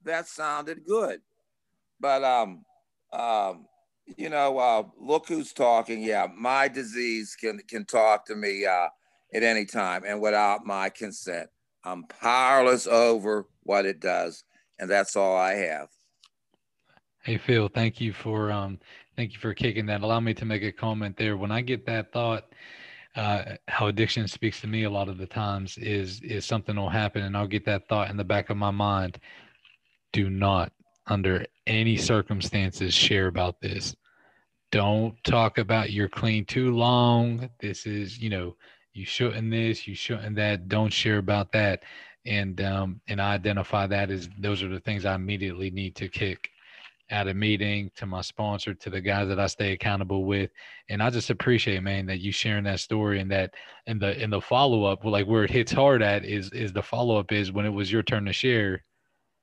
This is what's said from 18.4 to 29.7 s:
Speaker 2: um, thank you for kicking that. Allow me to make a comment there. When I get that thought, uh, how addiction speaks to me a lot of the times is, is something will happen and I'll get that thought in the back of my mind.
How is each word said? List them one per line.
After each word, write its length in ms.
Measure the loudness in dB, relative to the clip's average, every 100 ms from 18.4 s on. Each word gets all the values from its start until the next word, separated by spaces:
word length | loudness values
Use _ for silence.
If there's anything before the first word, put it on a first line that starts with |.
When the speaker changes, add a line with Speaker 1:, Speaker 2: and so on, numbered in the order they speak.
| -2
Speaker 2:
um, 280 | -2 -4 -8 -14 -20 _ -8
thank 160 | -8
you 60 | -4
for 140 | -6
kicking 320 | -2 0 0 -2
that. 140 | -2
Allow 180 | 0 2
me 120 | 2 -2
to 100 | -2
make 180 | -2
a 80 | -4
comment 460 | -4 -4 -4 -6 -4
there. 200 | -4 -2
When 140 | -2
I 100 | -2
get 240 | -2 -4 -4
that 260 | -4 -4
thought, 320 | -2 -2 -2 -6 -20 -20 -20 -20 -20 -14 -6
uh, 280 | -2 -2 -4 -12 -6
how 200 | 0 0
addiction 400 | 2 0 0 -4
speaks 340 | -2 -4 -4
to 60 | -6
me 160 | -4
a 60 | -2
lot 200 | -2 -4
of 80 | -6
the 80 | -8
times 520 | -4 -2 -2 -6 -8
is, 440 | -4 -2 -4 -8
is 240 | -8 -8 -2
something 300 | -4 -2 -4
will 120 | -2
happen 340 | 0 0 -2
and 120 | -4 -2
I'll 120 | -2
get 180 | -2 0
that 220 | -2 0
thought 200 | 0 0
in 60 | -4
the 60 |
back 260 | 0 -2 0
of 80 | -2
my 140 | -2
mind. 480 | 0 0 0 -2 -8 -20 -20 -20 _ _